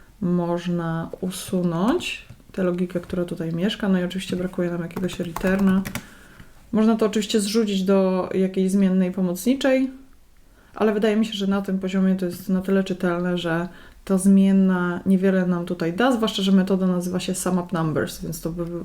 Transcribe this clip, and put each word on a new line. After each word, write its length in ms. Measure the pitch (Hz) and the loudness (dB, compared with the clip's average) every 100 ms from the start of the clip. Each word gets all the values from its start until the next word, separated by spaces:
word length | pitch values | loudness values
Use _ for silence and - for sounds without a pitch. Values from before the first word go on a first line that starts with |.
| - - | -20 -6
można 880 | 180 175 170 175 180 175 165 165 - - | -2 0 0 -2 -2 -2 -2 -4 -6 -6
usunąć, 1040 | 185 185 - 185 175 165 208 349 - - - - - | -8 -8 -4 -2 0 0 0 0 -4 -10 -14 -20 -12
tę 120 | - | -4
logikę, 360 | 180 175 180 175 | -2 0 -2 -4
która 260 | - 185 | -4 -4
tutaj 280 | 175 175 165 | -4 -6 -6
mieszka. 360 | 165 202 - 202 | -2 -2 -2 0
No 100 | 185 | 0
i 40 | |
oczywiście 320 | 180 190 - | 0 -4 -6
brakuje 360 | 180 180 - 175 | -4 -4 -4 -4
nam 100 | 175 | -4
jakiegoś 380 | 170 - 180 - | -6 -6 -6 -4
returna. 640 | 170 165 185 196 196 190 190 - - - - - - - - | -8 -4 0 2 4 2 0 -8 -12 -20 -20 -20 -20 -20 -4
Można 240 | 214 220 | 2 4
to 100 | 220 | 4
oczywiście 340 | 214 214 208 226 | 2 0 0 0
zrzucić 440 | 202 226 208 196 | 2 0 0 0
do 460 | 190 196 190 185 - | 2 4 4 0 0
jakiejś 380 | 185 190 190 190 | 0 0 0 2
zmiennej 400 | 196 190 190 180 | 2 4 2 0
pomocniczej, 800 | 185 185 175 240 269 269 262 262 - - - - - - _ _ | 0 -2 0 0 2 2 2 0 -6 -20 -20 -20 -20 -20 _ _
ale 180 | - 220 | -2 0
wydaje 220 | 208 214 | 2 2
mi 100 | 208 | 2
się, 80 | 220 | 0
że 140 | 202 196 | -2 -2
na 140 | 196 | 0
tym 180 | 196 190 | -2 -4
poziomie 360 | 190 190 190 | -2 0 2
to 100 | 190 | 2
jest 240 | 180 180 - | -2 -4 -2
na 120 | 185 | -2
tyle 220 | 185 190 | 2 0
czytelne, 540 | 190 180 180 175 180 175 | 0 -2 -2 0 -2 -2
że 300 | 170 165 175 - - - | -2 -2 -4 -10 -20 -12
ta 120 | - 190 | -2 2
zmienna 840 | 196 196 196 190 190 180 180 175 | 6 6 6 6 4 2 0 -2
niewiele 400 | 185 190 190 190 | 2 2 4 2
nam 200 | 180 175 | 2 0
tutaj 280 | 175 175 170 | -2 -4 -2
da, 180 | 180 254 | 2 2
zwłaszcza 320 | 233 220 208 | 2 -2 0
że 80 | 190 | 4
metoda 360 | 190 185 190 185 | 4 4 2 2
nazywa 320 | 180 180 180 | 0 -2 -4
się 160 | - | -4
sum 220 | 185 180 180 | -4 -2 -2
up 100 | 175 170 | -2 -2
numbers, 440 | 160 151 - - | 0 0 -2 -6
więc 200 | 165 160 | -10 -8
to 80 | 165 | -6
by, 160 | 175 170 170 | -6 -6 -8